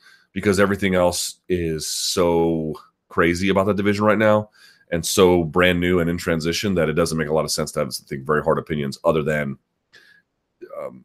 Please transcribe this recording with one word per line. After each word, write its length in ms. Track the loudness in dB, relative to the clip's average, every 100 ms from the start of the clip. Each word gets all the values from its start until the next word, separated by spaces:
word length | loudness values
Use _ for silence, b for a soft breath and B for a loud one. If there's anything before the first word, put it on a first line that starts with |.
| b b b
because 260 | -4 0 2
everything 360 | 2 2 0 2
else 460 | 2 0 -8 -10 -6
is 380 | -4 -2 -4 -6
so 840 | -6 -4 0 2 2 0 0 -4 -10 B _ _
crazy 400 | 0 2 2 0
about 180 | 2 2
that 100 | 0
division 260 | 0 2
right 140 | 2 4
now 320 | 4 2 0 b b b b
and 140 | -6 -2
so 380 | 4 6 6
brand 380 | 2 2 2 2
new 180 | 2 2
and 100 | 0
in 80 | -2
transition 560 | -2 -2 -2 -2 -2 0
that 120 | 0
it 60 |
doesn't 240 | 0 0 -2
make 100 | -2
a 60 |
lot 100 | -2
of 80 | -2
sense 220 | -4 -4
to 60 | -4
have, 100 | -6
I 180 | -8 -12
think, 180 | -10 -4
very 160 | -2
hard 160 | 0 -2
opinions 400 | -2 -6 -6 -4
other 180 | 0 0
than, 360 | 0 -2 -4 -10 _ _ _ b b b b _ _ _ -18 -14
um, 240 | -14 -16